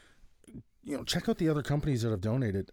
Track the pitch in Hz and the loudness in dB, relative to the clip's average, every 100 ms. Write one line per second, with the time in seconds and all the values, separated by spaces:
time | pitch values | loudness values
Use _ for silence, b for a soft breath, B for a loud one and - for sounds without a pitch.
0 | B B B - - - - _ - 143 | B B B -20 -20 -20 -20 _ -8 -8
1 | 123 175 196 226 160 151 - 143 147 127 | -2 -2 0 2 2 2 0 0 2 0
2 | 113 107 104 123 120 98 92 | 0 0 0 0 0 0 -4